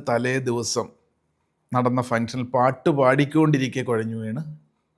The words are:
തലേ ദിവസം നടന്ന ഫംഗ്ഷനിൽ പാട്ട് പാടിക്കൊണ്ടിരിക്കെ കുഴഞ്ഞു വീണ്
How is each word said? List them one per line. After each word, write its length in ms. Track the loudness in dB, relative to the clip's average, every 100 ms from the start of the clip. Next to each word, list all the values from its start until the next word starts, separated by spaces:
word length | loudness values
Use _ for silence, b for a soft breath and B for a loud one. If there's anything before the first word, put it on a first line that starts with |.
| 0
തലേ 260 | 0 0 -2 -2
ദിവസം 380 | -2 -2 -4 -6 _ _ _ _ _ _ _ _
നടന്ന 260 | -2 0 0 0
ഫംഗ്ഷനിൽ 380 | -2 -2 -6 -2
പാട്ട് 360 | 2 2 2 0 4
പാടിക്കൊണ്ടിരിക്കെ 840 | 4 4 2 2 4 2 0 -4 -2
കുഴഞ്ഞു 280 | -2 -2 -6
വീണ് 200 | -8 -8 -10 -14 _ _ _